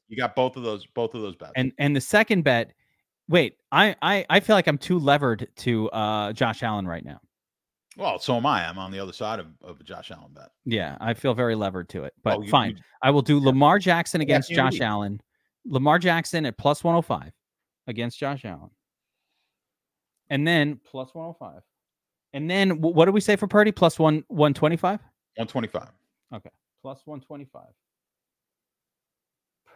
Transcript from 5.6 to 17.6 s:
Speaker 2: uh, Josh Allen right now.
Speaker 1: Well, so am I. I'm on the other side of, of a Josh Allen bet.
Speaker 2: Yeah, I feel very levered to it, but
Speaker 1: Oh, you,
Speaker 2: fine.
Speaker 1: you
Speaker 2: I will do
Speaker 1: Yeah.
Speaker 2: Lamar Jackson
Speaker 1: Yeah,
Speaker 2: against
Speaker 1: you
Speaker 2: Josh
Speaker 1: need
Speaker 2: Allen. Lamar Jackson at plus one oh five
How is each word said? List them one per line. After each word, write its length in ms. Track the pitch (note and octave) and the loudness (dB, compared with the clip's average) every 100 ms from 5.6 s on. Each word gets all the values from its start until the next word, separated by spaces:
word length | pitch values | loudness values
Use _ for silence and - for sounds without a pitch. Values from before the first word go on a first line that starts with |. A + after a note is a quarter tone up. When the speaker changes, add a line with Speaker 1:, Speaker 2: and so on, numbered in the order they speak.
| B2+ A2+ A2 | -2 0 -2
Speaker 2:
uh, 420 | A2 G#2+ G#2+ G#2 | -2 -2 -2 -4
Josh 300 | A#2 A#2+ A2 | -2 -2 -2
Allen 240 | A#2 G#2 F2+ | -4 -4 -6
right 180 | E2 | -8
now. 160 | - - _ _ _ _ _ _ _ - | -12 -18 _ _ _ _ _ _ _ -6
Speaker 1:
Well, 240 | G3+ F#3 | -4 -2
so 160 | - A#2+ | -2 0
am 100 | C#3 | 0
I. 220 | A2 E2 | 0 -2
I'm 100 | F#2 | -8
on 140 | F#2+ | -10
the 80 | F#2+ | -10
other 120 | F#2+ | -10
side 280 | - G#2+ A2 | -8 -8 -8
of, 80 | E2 D2+ | -12 _
of 160 | F2+ D#2+ | -20 -20
a 20 | |
Josh 300 | - F2 - | -18 -18 -18
Allen 180 | E2+ C#2+ | -20 -20
bet. 180 | C#2+ - _ | -20 -20 _
Speaker 2:
Yeah, 320 | B2 A2 D#2 C#2+ | -4 -2 -2 -6
I 140 | A2+ | -6
feel 200 | A#2 C3+ | -2 0
very 220 | A#2 A#2+ A2 | 0 0 0
levered 320 | G2 F#2 F2 | -4 -6 -8
to 160 | F#2 | -10
it, 100 | C#2 - | -12 -6
but 160 | A2+ G#2 | -4 -2
Speaker 1:
Oh, 40 | |
you, 60 | G2+ | 2
Speaker 2:
fine. 280 | C3+ G2+ F#2+ | 2 2 -6
Speaker 1:
you 60 | _ _ | _ _
Speaker 2:
I 80 | C3 | 2
will 120 | C#3+ | 2
do 160 | B2+ C#3+ | 4 4
Speaker 1:
Yeah. 80 | C3 | 4
Speaker 2:
Lamar 340 | C3 D3 G3+ | 6 4 4
Jackson 400 | F#3 E3+ - E3 | 2 0 0 -2
Speaker 1:
Yeah, 60 | C#3+ | 2
Speaker 2:
against 240 | C#3 - | 0 2
Speaker 1:
you 60 | E3+ | 0
Speaker 2:
Josh 180 | C3 | 2
Speaker 1:
need 80 | - | 0
Speaker 2:
Allen. 380 | A2+ G#2 G2+ G#2 - _ _ _ B3 | -2 -2 -4 -8 -14 _ _ _ -6
Lamar 320 | C3 C#3+ E3+ | 0 4 4
Jackson 480 | F3+ E3 D#3+ E3+ C#3 | 2 0 -2 -4 -4
at 100 | - | 0
plus 280 | C#3+ D3 | 0 2
one 100 | E3+ | 2
oh 80 | E3+ | 0
five 300 | - F#2+ - - _ _ | 0 -4 -8 -20 _ _